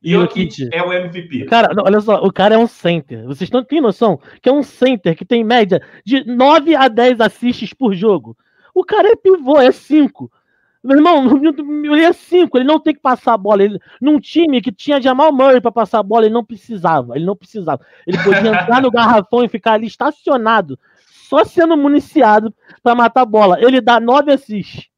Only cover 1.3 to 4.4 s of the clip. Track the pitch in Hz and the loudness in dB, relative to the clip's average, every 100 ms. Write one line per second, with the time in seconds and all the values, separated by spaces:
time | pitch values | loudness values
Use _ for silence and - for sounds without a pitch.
1.3 | 123 - 233 208 185 190 208 208 196 190 | -12 -2 0 2 0 0 0 0 0 -2
2.3 | - 196 220 226 _ 175 170 139 117 117 | 0 2 2 0 _ -4 -4 -8 -16 -14
3.3 | 139 180 247 247 311 247 - 226 156 _ | -10 -4 -4 -2 -2 -2 0 -2 -2 _
4.3 | _ | _